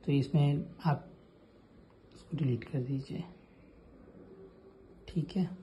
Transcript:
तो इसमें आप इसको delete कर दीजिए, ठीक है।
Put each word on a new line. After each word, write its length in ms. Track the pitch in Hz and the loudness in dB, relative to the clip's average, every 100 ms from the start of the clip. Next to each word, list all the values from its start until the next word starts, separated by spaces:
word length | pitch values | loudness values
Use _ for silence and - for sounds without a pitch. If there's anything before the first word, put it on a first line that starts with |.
| - | 4
तो 60 | |
इसमें 540 | 143 131 151 143 143 - - 156 | 2 4 6 6 4 -2 -2 0
आप 220 | 143 - - - - - - - - - - - - | 0 -2 -20 -20 -20 -20 -20 -20 -20 -20 -20 -20 -20
इसको 220 | - 143 | -8 -2
delete 260 | 131 113 | 0 0
कर 160 | - 139 | -2 -4
दीजिए, 440 | 123 135 - - - - - - - - - - - - - - - - - - - - - | -2 -4 -4 -8 -8 -14 -20 -20 -20 -20 -20 -20 -20 -20 -20 -20 -20 -20 -20 -20 -20 -20 -6
ठीक 280 | 175 - 190 | -4 -2 -2
है। 140 | 175 - | -2 -4